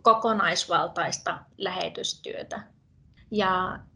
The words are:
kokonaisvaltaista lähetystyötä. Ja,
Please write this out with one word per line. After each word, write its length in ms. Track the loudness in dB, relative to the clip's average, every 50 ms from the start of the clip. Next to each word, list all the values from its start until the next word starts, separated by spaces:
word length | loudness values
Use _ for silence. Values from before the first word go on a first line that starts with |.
kokonaisvaltaista 1400 | 6 6 6 6 4 2 2 2 2 2 0 0 0 0 0 0 0 0 -2 -2 -2 -2 -4 -4 -4 -6 -6 -6 -10 -18 -12 -8
lähetystyötä. 1040 | -6 -6 -4 -4 -6 -6 -6 -6 -6 -6 -6 -8 -10 -10 -10 -10 -10 -10 -12 -12 -14 -16 -20 _ _ _ _ -20 -20 -20 -20 -20 -14 -4 -2
Ja, 460 | 0 2 2 2 0 0 -2 -4 -8 -12 -18 -20